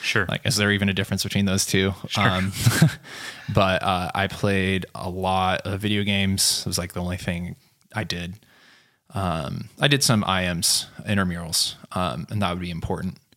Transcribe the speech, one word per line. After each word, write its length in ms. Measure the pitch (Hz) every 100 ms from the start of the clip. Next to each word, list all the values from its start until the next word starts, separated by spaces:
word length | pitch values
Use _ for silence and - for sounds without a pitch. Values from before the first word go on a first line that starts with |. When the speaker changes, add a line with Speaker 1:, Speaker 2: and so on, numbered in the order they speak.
Speaker 1:
Sure. 240 | - 113 92
Speaker 2:
Like, 160 | - -
is 100 | 101
there 140 | 104
even 160 | 101 98
a 60 |
difference 300 | 95 - 98
between 220 | 98 101 98
those 200 | 95 -
two? 280 | 98 95 90 -
Speaker 1:
Sure. 160 | - 98
Speaker 2:
Um, 240 | 92 95 - 120 - 160 -
<laughs> 520 | - - - - -
but, 280 | 107 95 92
uh, 280 | 98 90 87 -
I 120 | 98
played 580 | - 104 98 95 95 87 55
a 140 | 92
lot 520 | 90 92 92 92 92 -
of 160 | 98
video 220 | 104 104
games. 580 | 101 98 98 98 - -
It 60 | 95
was, 100 | 90
like, 160 | 90
the 80 | 92
only 160 | 90 90
thing 380 | - 87 87 - _ _ _
I 100 | 110 92
did. 300 | 87 87 - _ _ - _ _ _ _
Um, 560 | - 92 80 69 - - -
I 60 | 147
did 140 | 139
some 200 | - 110
I 300 | - 92 90
Ms, 320 | 85 - - - -
intramurals, 720 | - 101 92 85 82 80 - - -
um, 340 | 92 90 62 -
and 120 | 104
that 80 | 92
would 100 | 90
be 80 | 90
important. 480 | 82 - 87 90 - _